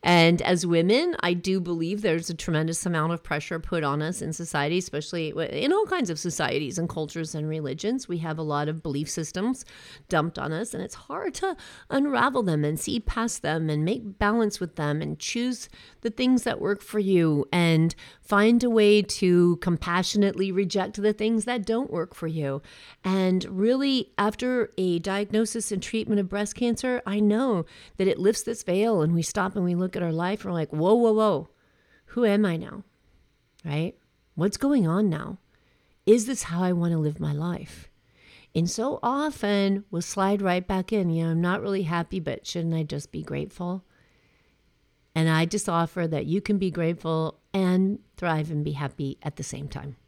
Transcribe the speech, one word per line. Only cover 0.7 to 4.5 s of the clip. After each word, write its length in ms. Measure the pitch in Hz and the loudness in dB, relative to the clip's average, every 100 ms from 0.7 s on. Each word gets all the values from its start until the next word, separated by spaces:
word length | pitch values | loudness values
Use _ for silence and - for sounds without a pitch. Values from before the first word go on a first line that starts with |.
| 170 175 233 349 339 | 2 4 4 2 -2
I 140 | 175 | 0
do 260 | 175 180 190 | -2 0 -2
believe 420 | 175 170 165 208 | -2 -4 -2 -2
there's 260 | 208 165 165 | 0 0 -2
a 60 | |
tremendous 500 | 165 - 156 160 165 | -8 -2 0 0 -2
amount 280 | 180 165 156 | -2 0 0
of 100 | 170 | -2
pressure 380 | - 151 - 165 | -4 -6 -4 -8
put 240 | 160 170 | -4 -2
on 180 | 151 147 | 0 -2
us 180 | 156 180 | -2 -6
in 120 | 156 | -8
society, 460 | 160 170 | -8 -6